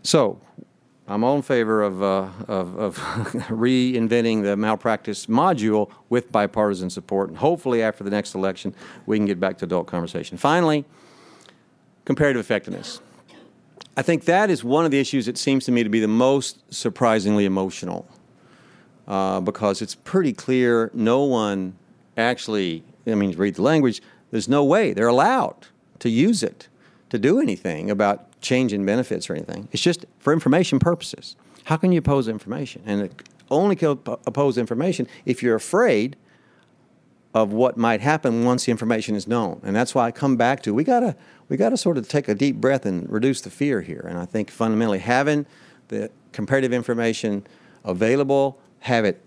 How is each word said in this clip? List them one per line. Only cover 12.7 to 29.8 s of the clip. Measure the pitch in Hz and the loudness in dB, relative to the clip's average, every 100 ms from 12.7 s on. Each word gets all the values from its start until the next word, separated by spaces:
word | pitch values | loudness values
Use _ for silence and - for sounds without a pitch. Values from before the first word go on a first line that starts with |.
| 92 - - - - _ - - _ _ - - - | -12 -12 -16 -20 -20 _ -20 -20 _ _ -20 -8 -4
I | |
think | 135 165 - | 0 0 2
that | 180 208 | 4 4
is | 151 | 0
one | 120 147 | 2 2
of | 165 | 4
the | 139 | 2
issues | 131 139 113 | 0 -2 -2
that | - | -4
seems | - 135 | 0 0
to | 127 | 2
me | 120 | 2
to | 110 | 2
be | 113 | 2
the | 107 | 2
most | 110 127 139 - - _ | 4 4 2 -2 -12 _
surprisingly | - 117 - 120 110 98 104 | -6 -6 0 2 4 2 2
emotional, | 98 95 95 - 90 90 - - _ _ _ - - - _ _ - | 2 0 -4 -6 -10 -10 -12 -20 _ _ _ -20 -20 -20 _ _ -6
uh, | 98 95 95 | -2 0 -2
because | 95 - 104 98 | -4 -2 -2 -2
it's | 110 - | -6 -12
pretty | - 185 160 | -2 0 0
clear | 110 - 127 123 117 113 | -2 -2 2 4 2 0
no | 120 113 127 | 0 2 4
one | 143 120 107 98 92 92 _ _ _ - | 2 2 0 -2 -6 -10 _ _ _ -2
actually, | 117 123 - 107 92 80 - _ - | 0 -2 -4 -2 -2 -4 -12 _ -2
I | 110 | 0
mean, | 98 85 | 0 2
read | 101 90 | -2 2
the | |
language, | 113 160 131 104 - - _ | 2 4 2 0 -14 -20 _
there's | 113 104 | -6 0
no | 143 | 2
way | 143 190 185 | 4 4 2
they're | 95 117 | 2 2
allowed | 123 185 262 - - - _ _ _ | 4 4 2 -2 -8 -20 _ _ _
to | 120 | 0
use | 113 185 220 | 2 2 2
it | 110 - - _ - _ _ | -2 -8 -20 _ -20 _ _
to | 117 | 0
do | 123 233 | 2 4
anything | 294 92 92 78 95 | 2 -2 -4 -6 -4
about | 101 104 101 - _ | 0 2 0 -6 _
change | - 127 127 | -2 0 2
in | 101 | 0
benefits | 98 113 120 90 - | 0 0 -2 -6 -6
or | |
anything. | 78 85 - 101 | -8 -8 -12 -8
It's | - | 0